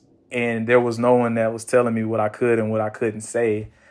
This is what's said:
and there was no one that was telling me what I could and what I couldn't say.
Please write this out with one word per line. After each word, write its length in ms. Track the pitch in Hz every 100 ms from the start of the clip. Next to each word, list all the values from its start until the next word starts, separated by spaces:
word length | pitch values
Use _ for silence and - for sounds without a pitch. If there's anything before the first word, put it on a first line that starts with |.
| _ _ _
and 340 | 123 120 113 113
there 140 | 123
was 180 | 120 113
no 180 | 123 123
one 180 | 117
that 180 | 113 110
was 120 | 113
telling 280 | - 123 120
me 120 | 113
what 160 | 110 113
I 80 | 107
could 300 | - 123 113
and 120 | 110
what 100 | 110
I 80 | 107
couldn't 340 | - 117 107
say. 460 | 110 117 117 107 107 _ _